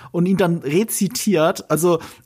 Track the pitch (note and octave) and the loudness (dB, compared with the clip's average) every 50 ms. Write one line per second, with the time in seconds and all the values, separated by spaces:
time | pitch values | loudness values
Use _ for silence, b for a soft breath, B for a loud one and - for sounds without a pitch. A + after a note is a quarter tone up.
0 | B B B F3 F3 F#3+ F#3+ F3+ F#3 E3+ E3+ E3 - C#3 D3+ F#3+ A3+ - - - | B B B -2 0 2 2 2 2 0 0 -2 -4 0 0 0 0 0 -2 -2
1 | G3+ - - - - G#3+ F#3 D#3 D#3 F3 G3+ - - - D#3 D3+ E3+ F3 E3+ B | -2 -2 -2 -2 -2 0 2 2 2 0 0 -4 -4 -4 -2 0 2 2 2 B
2 | B B B B B | B B B B B